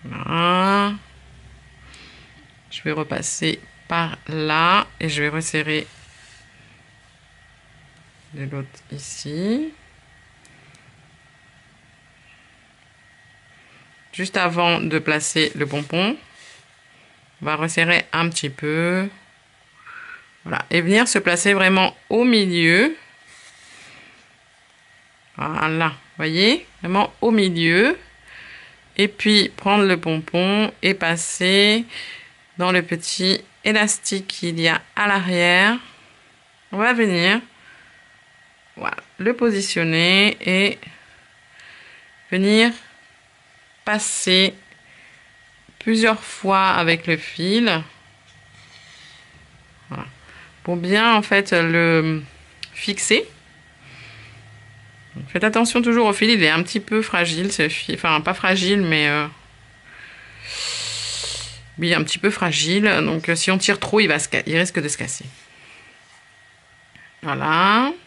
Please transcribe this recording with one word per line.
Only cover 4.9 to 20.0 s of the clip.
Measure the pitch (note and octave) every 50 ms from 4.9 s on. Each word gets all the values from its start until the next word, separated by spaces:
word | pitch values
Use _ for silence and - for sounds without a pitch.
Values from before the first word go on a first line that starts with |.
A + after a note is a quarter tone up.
| - -
et | - D#3+
je | D3 D3 D3
vais | D3
resserrer | D3 D#3+ D#3+ - - D#3 D3+ D3+ D3+ D3+ - - - - - - - - - - - - - - _ _ - - - _ _ _ _ _ _ _ _ _ _ _ _ _ _ - _ _ _ _ _ - - - _ _ _ _ _ _ _ _ D3+
de | D3 C#3
l'autre | C#3 C#3+ C#3 C3+ C3+ - - _ _
ici. | - C#3+ C#3 - - - - D3 D3 D#3+ F3+ G3+ A3+ C4+ D#4 D#4+ D4+ - - - _ _ _ _ _ _ _ _ _ _ _ - - - - - - - _ - _ _ _ _ _ _ _ _ _ _ _ _ _ _ _ _ _ _ _ _ _ _ _ _ _ _ _ _ - _ _ _ _ _ _ _ _ _ _ _ _ _ _ _ _ _ _ - _ _ _ _ _ - _ _ - - - _ _ _ _ _
Juste | - - F#3 F#3 - -
avant | F3+ F3 E3+ F3 F3 E3+ E3+ D#3+
de | D#3+ D#3+ D3+ D#3
placer | D#3 - D#3 D3+ D3 - - D#3+ D#3 D3 -
le | D3 D3
pompon, | C#3 C#3 D3 D3 C#3 - E3 F#3 G#3 C4+ D4+ - - - - - - - - _ _ _ _ _ _ _ _ _ _ _ _ _ _ _ _
on | -
va | D3 D#3
resserrer | D3+ D#3 E3 E3 - E3 E3 F3 E3+ - -
un | - D#3+ E3+ E3+
petit | E3 - - C#3+
peu. | C3+ - D3+ D3 D3+ D#3+ E3+ F3 F3+ F#3 F#3+ G3+ G3 - - _ _ _ _ _ _ _ _ _ _ _ - - - -